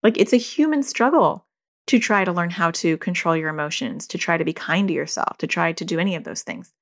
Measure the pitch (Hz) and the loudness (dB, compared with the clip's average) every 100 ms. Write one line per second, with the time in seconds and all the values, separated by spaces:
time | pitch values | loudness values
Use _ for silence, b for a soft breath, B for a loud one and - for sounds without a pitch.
0 | - 226 208 247 240 - 311 302 269 - | 2 4 4 4 0 0 2 2 -2 0
1 | 233 320 170 - _ _ _ _ - 240 | 2 4 4 0 _ _ _ _ 0 2
2 | - 208 185 175 170 175 170 165 170 160 | 4 2 2 0 -2 0 -2 0 0 0
3 | - 180 170 165 156 156 151 - 120 - | -2 -2 0 0 0 -4 -4 -4 -6 -8
4 | - - - 165 160 160 - 165 196 151 | -8 -8 0 0 0 -4 -2 0 2 0
5 | 151 - - - - - 170 165 170 165 | -4 -4 -4 -4 -6 0 0 -2 -4 -2
6 | 190 170 - - - 165 180 _ | 0 -2 -6 -12 -10 -12 -14 _